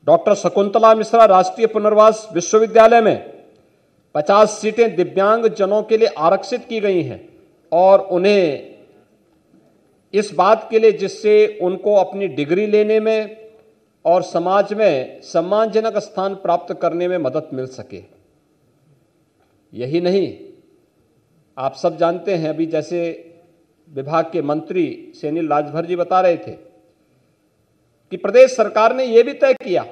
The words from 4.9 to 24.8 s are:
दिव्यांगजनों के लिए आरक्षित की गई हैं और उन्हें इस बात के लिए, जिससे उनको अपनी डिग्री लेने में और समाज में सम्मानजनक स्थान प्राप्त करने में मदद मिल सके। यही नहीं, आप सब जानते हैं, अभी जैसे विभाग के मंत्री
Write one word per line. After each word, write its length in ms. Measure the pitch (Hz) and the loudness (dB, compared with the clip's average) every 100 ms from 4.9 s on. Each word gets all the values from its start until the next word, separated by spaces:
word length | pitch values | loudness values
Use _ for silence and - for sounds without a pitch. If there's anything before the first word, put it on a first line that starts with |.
| 170 | 0
दिव्यांगजनों 880 | 170 147 202 226 226 - 190 214 | -2 0 0 2 0 -2 -2 -2
के 140 | 214 220 | 0 0
लिए 100 | 220 147 | 0 0
आरक्षित 460 | 160 190 - 247 - | 0 0 -4 -10 -8
की 140 | 226 | -4
गई 220 | 202 180 | -2 -2
हैं 240 | 139 92 - _ _ _ _ | -4 -12 -18 _ _ _ _
और 280 | 165 185 196 - | 2 6 6 4
उन्हें 640 | 175 190 202 170 131 - - _ _ _ _ _ _ _ _ _ _ _ _ _ | -2 2 2 0 -4 -12 -20 _ _ _ _ _ _ _ _ _ _ _ _ _
इस 180 | 196 208 | -4 -4
बात 340 | 156 185 220 - | 0 2 2 2
के 100 | 220 | 2
लिए, 120 | 220 | 2
जिससे 680 | - 190 - 214 214 214 - | 2 -6 -4 2 4 2 0
उनको 320 | 180 185 208 208 | -6 -4 0 2
अपनी 320 | 185 196 196 | 0 -4 -8
डिग्री 360 | 139 147 180 214 | -6 -2 -2 0
लेने 320 | 208 214 220 | 0 2 0
में 380 | 220 220 214 - - _ _ _ _ _ 160 | 0 -2 -4 -14 -20 _ _ _ _ _ 0
और 180 | 180 | 0
समाज 500 | 175 170 170 196 202 | 0 -4 0 0 0
में 480 | 208 208 139 131 - | 0 0 0 -6 -14
सम्मानजनक 760 | - 170 175 208 220 208 220 208 | -6 -4 -2 -2 0 -2 -2 -6
स्थान 360 | - - 190 196 | -8 -8 -6 -6
प्राप्त 360 | 185 170 - | -4 -4 -4
करने 340 | 180 175 165 180 | -6 -4 -4 -4
में 100 | 180 | -4
मदद 300 | 135 151 151 | -4 -6 -8
मिल 140 | 135 127 | -12 -12
सके। 340 | - - 92 - _ _ _ _ _ _ _ _ _ _ _ _ _ _ _ _ | -14 -18 -20 -20 _ _ _ _ _ _ _ _ _ _ _ _ _ _ _ _
यही 280 | 107 127 165 | -12 -6 -4
नहीं, 260 | 175 196 156 - - - _ _ _ _ _ _ _ _ _ - | -2 -2 -4 -8 -20 -20 _ _ _ _ _ _ _ _ _ -8
आप 180 | 135 - | -8 -4
सब 220 | 180 160 | -6 -2
जानते 380 | 170 180 202 175 | -2 -2 -4 -4
हैं, 140 | 156 | -4
अभी 160 | 151 160 | -6 -4
जैसे 340 | 160 151 175 170 - - - _ _ _ _ _ | -4 -6 -6 -6 -10 -20 -20 _ _ _ _ _
विभाग 400 | 143 135 160 165 | -14 -4 -4 -2
के 80 | 175 | -4
मंत्री 720 | 143 151 156 180 | -4 -4 -4 -4